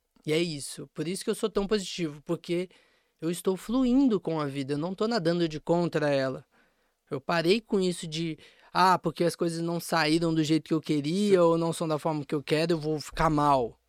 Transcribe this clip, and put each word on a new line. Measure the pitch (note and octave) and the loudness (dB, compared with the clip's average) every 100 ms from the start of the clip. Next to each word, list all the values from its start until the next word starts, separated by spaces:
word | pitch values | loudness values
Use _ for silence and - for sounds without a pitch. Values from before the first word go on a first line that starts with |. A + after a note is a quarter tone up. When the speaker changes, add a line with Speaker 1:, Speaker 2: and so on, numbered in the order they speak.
| _ _ D3+ | _ _ -2
Speaker 1:
E | |
é | D#3 | 0
isso. | F3 C#3+ - - C#3+ | -2 -6 -10 -14 -12
Por | - D3+ | -8 -6
isso | F#3+ | -4
que | - | -6
eu | |
sou | G#3 G#3+ | -4 -2
tão | G#3 G3 | -2 0
positivo, | G#3+ F3+ - D#3+ C#3+ | -2 -2 -6 -6 -6
porque | - E3 - F3 F3+ _ _ _ _ _ | -6 -6 -2 -4 -4 _ _ _ _ _
eu | D#3+ | -6
estou | F3 G3 F#3+ | -2 -2 -4
fluindo | - B3+ B3+ B3+ C4+ G3 | -2 0 4 4 4 2
com | D#3+ D#3+ | 0 -2
a | C#3 | -2
vida, | C#3 C3+ | -4 -4
eu | D3 | -4
não | E3+ | -4
tô | F#3+ G#3+ | -2 -2
nadando | A#3 E3 F3 E3 | 0 0 0 0
de | D3+ | -2
contra | - E3+ E3+ D#3+ D3 | 0 0 2 0 2
ela. | C#3 C3+ D3 - _ _ _ _ _ _ | 2 0 -4 -12 _ _ _ _ _ _
Eu | C#3+ | -8
parei | - E3+ E3 A3+ | -2 0 2 2
com | - G3+ | 0 0
isso | F#3 F3 E3 | 0 -2 -6
de, | D#3 E3 D3+ - _ - | -6 -6 -8 -14 _ -4
"Ah, | E3+ F#3 F3 | 2 4 4
porque | E3+ - | 0 0
as | E3+ - | 0 0
coisas | E3+ E3 | -2 -2
não | E3+ E3+ | -4 -4
saíram | - E3 D3+ E3 E3 | 0 2 4 2 2
do | D#3+ | 2
jeito | D3+ D#3+ | 2 0
que | - | 0
eu | D#3+ | -2
queria | - D3+ C#3+ F#3 G#3 | 0 -2 0 0 4
Speaker 2:
Sim. | F#3 | 4
Speaker 1:
ou | E3+ E3 | 6 4
não | E3 | 0
são | D#3 D#3+ | -2 -2
da | D3+ | -2
forma | E3 D3+ | -2 -4
que | C#3 | -4
eu | D3+ | -6
quero, | - D3+ E3 | -2 0 0
eu | E3 | -2
vou | D3+ D#3 | -2 -4
ficar | - - E3 | -6 0 2
mal. | D3+ D3 C3+ A#2 - | 4 4 4 0 -6